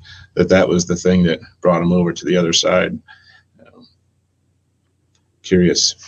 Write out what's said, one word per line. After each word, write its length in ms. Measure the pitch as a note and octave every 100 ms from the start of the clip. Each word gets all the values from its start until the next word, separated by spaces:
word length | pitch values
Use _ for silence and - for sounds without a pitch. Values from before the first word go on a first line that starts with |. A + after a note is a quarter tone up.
| - - -
that 160 | - F2
that 180 | F#2 F2+
was 200 | F2 F2
the 80 | F2
thing 260 | F2+ F#2 F2
that 140 | D2+ - _
brought 220 | F2+ E2+
'em 100 | E2+
over 180 | F2+ F2
to 140 | D#2+ -
the 100 | F2+
other 180 | E2
side. 440 | E2+ F2 F2+ F2 - _ - _ _ _ _
Um, 280 | - - - _ _ _ _ _ _ _ _ _ _ _ _ _ _ _
curious. 500 | - F#2 F2 - - -